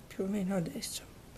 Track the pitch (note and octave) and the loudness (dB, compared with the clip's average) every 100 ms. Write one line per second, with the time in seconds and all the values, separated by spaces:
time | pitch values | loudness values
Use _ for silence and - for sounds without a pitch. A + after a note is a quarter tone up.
0 | - - F#3+ G#3 F#3 G3 E3 - - - | -6 0 2 4 4 4 2 0 -4 -4
1 | - - - | -8 -12 -16